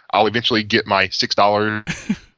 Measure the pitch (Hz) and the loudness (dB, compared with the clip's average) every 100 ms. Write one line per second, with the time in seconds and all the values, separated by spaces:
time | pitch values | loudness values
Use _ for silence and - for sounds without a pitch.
0 | - 95 107 113 117 113 104 - - 98 | -2 2 2 0 0 -2 0 -2 0 0
1 | 95 - 127 - 104 104 107 107 107 - | 0 -2 -2 2 2 4 0 -2 -6 -12
2 | - 202 - | -6 -8 -8